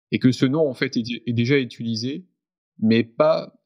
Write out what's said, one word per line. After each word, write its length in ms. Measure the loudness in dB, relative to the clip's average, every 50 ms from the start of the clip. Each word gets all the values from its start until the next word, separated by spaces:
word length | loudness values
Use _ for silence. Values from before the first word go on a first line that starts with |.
| _ _
et 80 | -4 2
que 140 | 2 2 2
ce 120 | 2 0
nom, 240 | 0 2 2 0 0
en 60 | 0
fait, 220 | -4 -6 -4 -2
est, 260 | -4 -4 -4 -8 -8 -6
est 60 | -4 -2
déjà 260 | 0 2 2 2 0
utilisé, 680 | 0 -2 -8 -8 -6 -6 -6 -4 -6 -8 -8 -10 -14 _ _ _ _ _ _ _ _ _ _ -2
mais 260 | 2 2 4 2 2
pas, 500 | -2 _ 0 2 2 2 0 -4 -10 -16 _ _